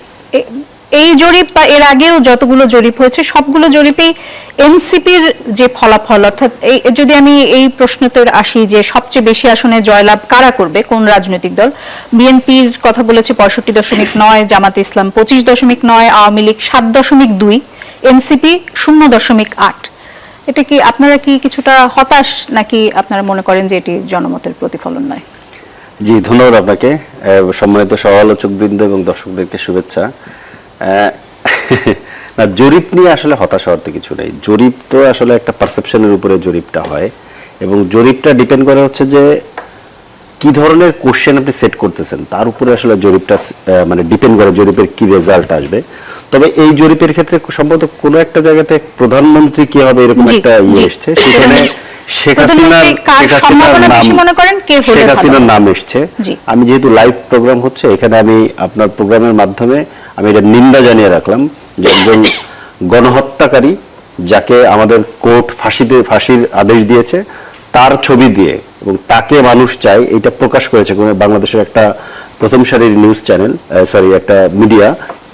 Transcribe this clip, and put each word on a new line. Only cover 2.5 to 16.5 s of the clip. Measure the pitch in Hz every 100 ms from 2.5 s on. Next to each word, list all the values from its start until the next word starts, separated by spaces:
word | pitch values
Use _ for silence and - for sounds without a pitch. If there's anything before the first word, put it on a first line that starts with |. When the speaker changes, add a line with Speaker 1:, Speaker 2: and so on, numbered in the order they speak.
| 262 262
Speaker 1:
জরিপ | 240 233 233
হয়েছে, | 254 254
সবগুলো | 311 302 285 302 320
জরিপেই | 294 294 285 330 330 - - - -
এনসিপির | 285 339 - 359 359 359 320 - -
যে | 208 247
ফলাফল, | - 233 214 - 208 202
অর্থাৎ | 202 262 -
এই, | 220 262 -
যদি | 240 285
আমি | 294 285 285
এই | 269 262 262
প্রশ্নতে | - 247 - 254 254 233
আসি | - 208 233 214
যে | 208
সবচেয়ে | 202 - - 269 220
বেশি | 226 254
আসনে | 220 247 226
জয়লাভ | 214 208 208 208 -
কারা | 240 254
করবে, | 247 175 196
কোন | - 226 214
রাজনৈতিক | 202 190 180 185 180
দল, | 240 - - - -
বিএনপির | 233 254 262 262 262 247 233
কথা | 233 226
বলেছে | 226 226 220
পঁয়ষট্টি | 240 202 220 233
দশমিক | 214 208 214 202 220
নয়, | 214 220 202
জামাতে | 202 196 190
ইসলাম | 196 214 196
পঁচিশ | 214 220 269 240
দশমিক | 247 254 247 240
নয়, | 226 226
আওয়ামী | 208 208 208
লীগ | 214